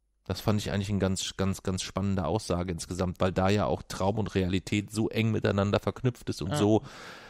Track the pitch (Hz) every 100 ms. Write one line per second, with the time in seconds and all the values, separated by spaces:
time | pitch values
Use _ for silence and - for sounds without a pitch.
0 | _ _ - 92 - 107 - 98 98 101
1 | 95 95 - - 95 95 - 92 - -
2 | 98 95 78 85 - 87 90 82 - 90
3 | 90 87 92 90 95 101 78 78 - -
4 | 95 110 98 98 92 92 - 104 104 110
5 | 113 - 113 104 107 101 98 104 - -
6 | 127 123 - 90 78 147 104 110 - -
7 | - - -